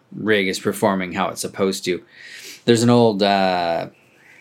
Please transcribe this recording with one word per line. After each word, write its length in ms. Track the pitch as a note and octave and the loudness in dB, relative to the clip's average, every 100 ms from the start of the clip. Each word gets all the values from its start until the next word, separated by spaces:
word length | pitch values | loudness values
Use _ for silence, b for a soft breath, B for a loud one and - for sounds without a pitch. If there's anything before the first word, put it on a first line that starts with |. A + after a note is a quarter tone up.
| _ | _
rig 360 | - G#2 G#2+ F#2+ | -8 0 0 0
is 100 | F2+ | -2
performing 540 | G#2+ G2 A2 F#2+ F#2 | -4 -2 0 0 -4
how 160 | F2 F2 | -4 -4
it's 120 | - | -4
supposed 440 | F#2 - G2 F#2+ | -10 -2 -2 -2
to. 180 | - E2+ B B B B B B | -4 -6 B B B B B B
There's 180 | - A#2 | 2 4
an 80 | A#2+ | 4
old, 320 | A#2+ A#2 G2 | 6 4 4
uh, 680 | G2+ G2+ F#2+ F2+ E2+ E2 F#2 - b b b b | 2 2 2 0 -2 -4 -6 -14 b b b b